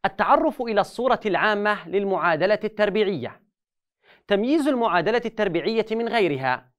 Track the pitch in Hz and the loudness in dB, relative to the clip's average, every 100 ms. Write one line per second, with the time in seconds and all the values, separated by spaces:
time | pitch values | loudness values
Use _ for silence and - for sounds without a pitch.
0 | 190 - 190 285 330 - 233 208 - - | -4 -2 2 4 2 -2 -2 0 -2 -2
1 | 254 233 220 175 202 208 208 208 170 185 | 0 0 0 0 0 0 0 -4 -2 -2
2 | 196 185 165 160 185 208 214 - 208 196 | -2 0 0 2 2 0 -2 -2 0 0
3 | 196 175 113 - _ _ _ _ _ _ | -2 -2 -8 -14 _ _ _ _ _ _
4 | _ _ - 202 233 320 285 254 226 175 | _ _ -2 0 2 2 2 0 2 2
5 | 170 233 233 - 208 165 156 226 214 220 | 2 0 -2 -2 -2 0 0 -2 -2 -2
6 | 233 233 180 139 131 127 - | -2 0 0 0 -2 -2 -6